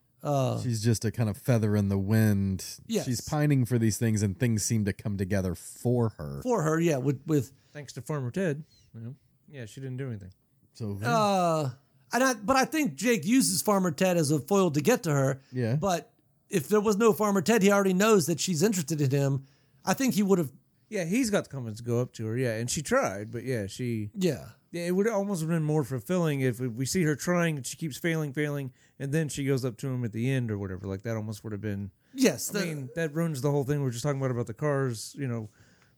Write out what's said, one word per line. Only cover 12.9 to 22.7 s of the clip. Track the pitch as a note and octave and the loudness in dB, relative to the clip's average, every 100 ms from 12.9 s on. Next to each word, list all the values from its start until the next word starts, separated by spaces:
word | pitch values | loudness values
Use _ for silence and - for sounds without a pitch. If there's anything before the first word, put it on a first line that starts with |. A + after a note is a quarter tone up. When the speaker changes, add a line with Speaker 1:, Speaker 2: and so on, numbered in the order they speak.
| C3+ | 0
Speaker 1:
Jake | A3+ A3+ | 0 0
uses | D#3 C4 C4+ F#3 | 4 4 4 2
Farmer | - G3 F3+ | 2 2 2
Ted | C#3+ F#3 F3 | 2 2 4
as | C#3+ | 2
a | D3+ | 0
foil | - G3+ F3+ | 2 2 4
to | D3 | 2
get | C#3+ A#3+ | 2 2
to | E3+ | 2
her. | C#3+ C3+ C3+ - | 2 2 -2 -6
Speaker 2:
Yeah. | B2+ A2+ C#3+ | -4 0 0
Speaker 1:
But | G3 E3+ - _ _ _ _ | 0 -2 -4 _ _ _ _
if | G3+ - | -2 2
there | G#3+ | 2
was | G#3+ G3+ | 2 4
no | A#3 | 4
Farmer | G3 G#3 G3 | 4 2 2
Ted, | E3+ A3+ | 4 4
he | G3 | 6
already | G3+ F#3+ | 6 4
knows | F#3 A3 G#3 D3 | 4 6 6 4
that | D#3+ | 0
she's | - D#3 | -2 2
interested | G3+ F3+ C#3+ D#3 | 2 0 -2 0
in | C#3 | 2
him. | C#3 C#3 C#3 - _ _ _ | 2 2 0 -4 _ _ _
I | F#3 | -2
think | F#3 C4 | 0 2
he | G3 | 2
would | G3 F#3 | 2 2
have. | C#3 - _ _ _ | 0 -8 _ _ _
Speaker 3:
Yeah, | G#3+ | -6
he's | E3 A#3 A#3 | -2 -2 0
got | F#3+ | 0
the | - | -2
confidence | C3+ A#2 G#2+ | -8 -8 -8
to | |
go | A#2+ A#2+ | -2 -2
up | B2+ | -2
to | - A2 | -6 -6
her, | A#2+ | -2
yeah, | B2+ A2 | -2 -2
and | |
she | B2 | -4